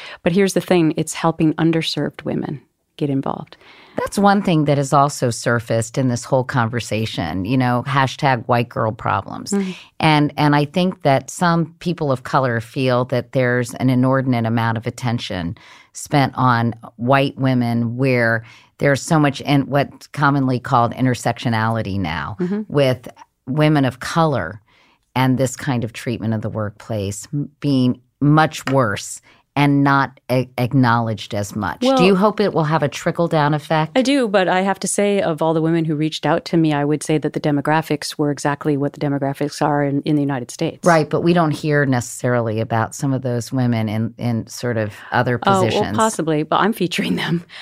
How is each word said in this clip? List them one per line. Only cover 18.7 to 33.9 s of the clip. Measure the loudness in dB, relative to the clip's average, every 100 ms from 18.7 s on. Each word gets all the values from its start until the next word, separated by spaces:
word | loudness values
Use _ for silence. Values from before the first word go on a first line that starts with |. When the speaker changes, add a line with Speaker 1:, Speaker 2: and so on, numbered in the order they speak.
| -2
Speaker 2:
there's | 0 0
so | 2 2
much | 2 0
in | 0 0
what's | 2 -2 -2 -8 -14
commonly | -2 0 2 0 -2
called | 0 2 2
intersectionality | 0 -2 0 -2 -4 -2 0 0 -2 -2 -2
now | -2 -4 -6 -6
Speaker 1:
Mm-hmm. | -4 -4 -2
Speaker 2:
with | 0 2 0 -6 -20 -20 _ -6
women | 0 2 4
of | 2 -2
color | -6 0 0 0 -4 -10 _ _ _ _ _
and | 0 2 2
this | 0 -2
kind | -4 -4
of | -4
treatment | -8 -8 -6 -2
of | -4
the | -4
workplace | -6 -6 -8 -8 -6 -4 -6 -8
m-, | -8 -8 _
being | -2 2 2 0 _ -2
much | 4 4 4 0 -2
worse | 0 0 -2 -8 -14 _ _ _ 0
and | 2 4
not | 4 2 0 -6 -2
a-, | -2 -2 -2
acknowledged | 0 2 4 4 0 -4 -6
as | -6 -6 -4
much. | -4 -2
Speaker 1:
Well, | 2 4
Speaker 2:
Do |
you | 4
hope | 4 2 2
it | 0
will | 0
have | 0 0
a | 0
trickle-down | -2 -6 -2 0 2 2
effect? | 0 0 0 0